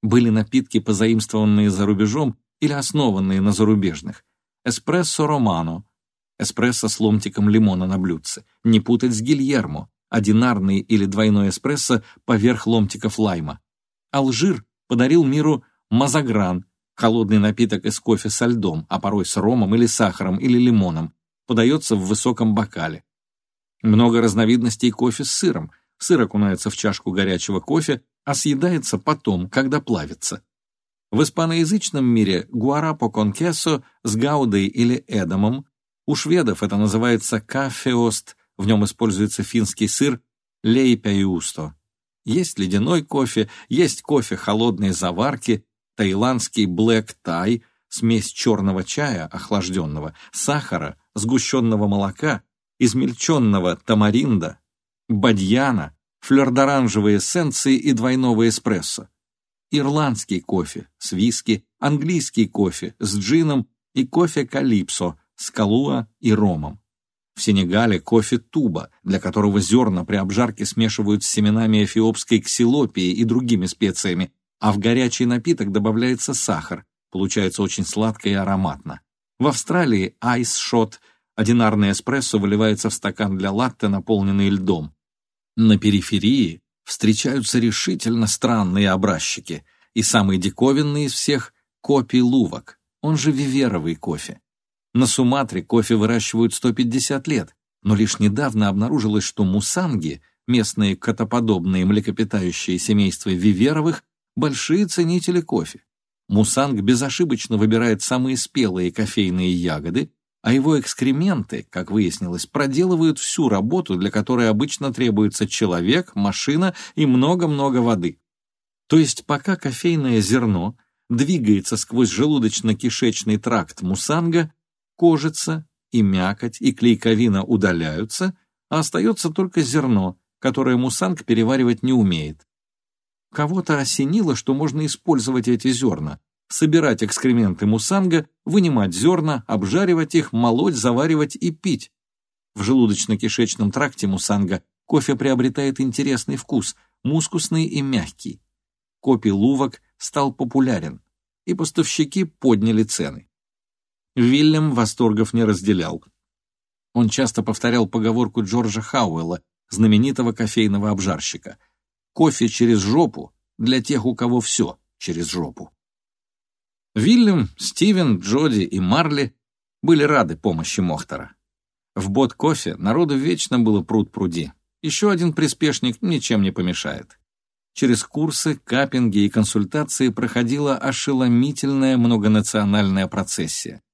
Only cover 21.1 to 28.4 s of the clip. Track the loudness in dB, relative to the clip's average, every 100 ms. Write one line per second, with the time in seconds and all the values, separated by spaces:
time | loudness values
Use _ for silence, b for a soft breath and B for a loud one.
21.1 | _ _ _ _ 2 2 2 0 -2 0
22.1 | -2 -2 0 0 0 -2 -6 -8 -8 _
23.1 | _ _ _ _ _ _ _ 2 4 4
24.1 | 4 2 2 2 2 0 0 -2 0 -2
25.1 | -2 -6 -2 -2 -2 -10 b b _ 0
26.1 | 2 2 2 0 0 -6 -4 -4 -4 -4
27.1 | -2 -2 -2 -2 -6 -2 -2 0 -4 _
28.1 | _ -8 -4